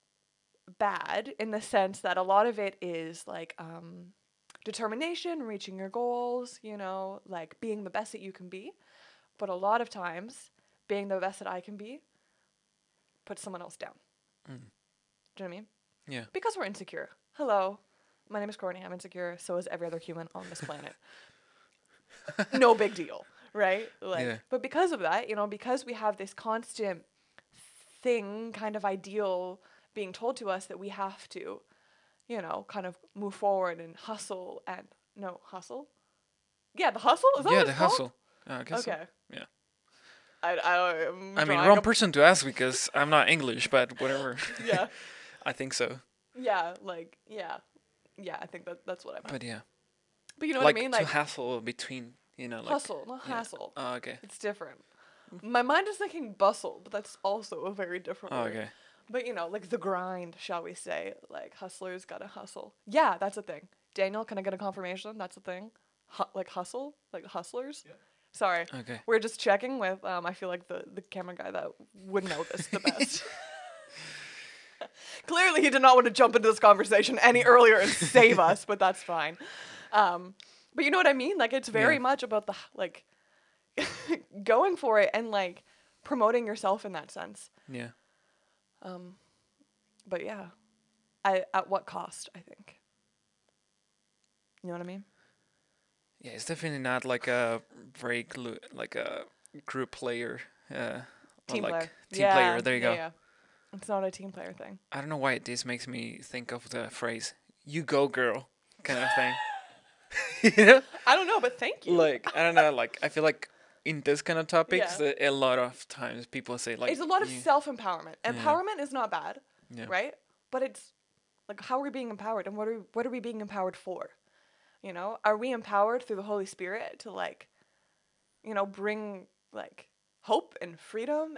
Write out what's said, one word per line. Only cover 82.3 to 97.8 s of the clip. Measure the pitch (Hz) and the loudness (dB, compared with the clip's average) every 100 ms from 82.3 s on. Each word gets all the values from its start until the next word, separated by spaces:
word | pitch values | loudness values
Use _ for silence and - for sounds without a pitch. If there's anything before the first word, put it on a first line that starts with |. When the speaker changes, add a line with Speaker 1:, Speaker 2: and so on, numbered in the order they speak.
| 214 208 | -2 -2
Speaker 1:
the, | |
h-, | 196 - - | -8 -10 -8
like, | 185 - _ _ _ _ _ _ _ - | -8 -8 _ _ _ _ _ _ _ -6
<laughs> | - - - 330 - 202 | -6 -6 -4 -6 -6 -6
going | 202 226 381 349 | 2 4 4 2
for | 262 214 | 2 4
it | 196 | 4
and, | 214 226 | 2 -2
like, | 202 185 175 _ _ _ _ | -2 -2 -6 _ _ _ _
promoting | - 269 214 240 226 | -4 2 4 4 0
yourself | 202 190 208 208 | -2 -2 -2 -4
in | |
that | 170 147 | -10 -12
sense. | - 185 208 - _ - | -12 -14 -14 -20 _ -14
Speaker 2:
Yeah. | 127 120 - _ _ _ _ _ _ _ _ | -12 -12 -16 _ _ _ _ _ _ _ _
Speaker 1:
Um, | 196 180 180 190 _ _ _ _ _ _ _ _ - | -16 -16 -16 -20 _ _ _ _ _ _ _ _ -10
but | 180 | -8
yeah, | - 214 175 - _ _ _ _ _ _ | -8 -12 -14 -20 _ _ _ _ _ _
I, | 196 190 185 | 0 0 0
at | 190 185 | -2 0
what | 190 - | -2 -4
cost, | 180 175 - - 175 | -12 -12 -14 -18 -20
I | |
think. | - - 202 - _ _ _ _ _ _ _ _ _ _ _ _ _ _ _ _ _ _ | -20 -20 -20 -20 _ _ _ _ _ _ _ _ _ _ _ _ _ _ _ _ _ _
You | 180 | -12
know | |
what | 175 | -10
I | 175 | -10
mean? | 190 202 _ _ _ _ _ _ _ _ _ _ _ | -12 -16 _ _ _ _ _ _ _ _ _ _ _
Speaker 2:
Yeah, | 127 | -16
it's | 113 - | -12 -8
definitely | 160 165 143 | -6 -6 -4
not, | 127 127 127 | -2 -2 0
like, | 123 - | -2 0
a | 123 120 113 - - | 0 2 -2 -6 -20